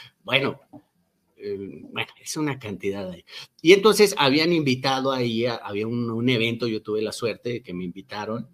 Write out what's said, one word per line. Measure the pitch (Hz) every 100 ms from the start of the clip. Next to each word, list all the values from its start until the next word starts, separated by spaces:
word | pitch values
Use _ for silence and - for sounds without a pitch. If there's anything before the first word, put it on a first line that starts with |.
| - _
bueno, | 107 131 131 - _ - _ _ _ _ _ -
eh, | 101 98 98 - -
bueno, | - 113 -
es | - 156
una | 151 131
cantidad | 107 95 - 98 -
ahí. | 90 - - - _
Y | 160
entonces | 196 214 196 202 202
habían | 139 143 160
invitado | 170 139 127 135 131 135
ahí, | 127 120 113 120
a, | 117
había | 98 101 110
un, | 120 117
un | 113 123
evento, | 123 113 117 120
yo | 110
tuve | - 107
la | 107
suerte | - 117 98 120
de | 120
que | -
me | 90
invitaron | 90 95 - 104 104 113 -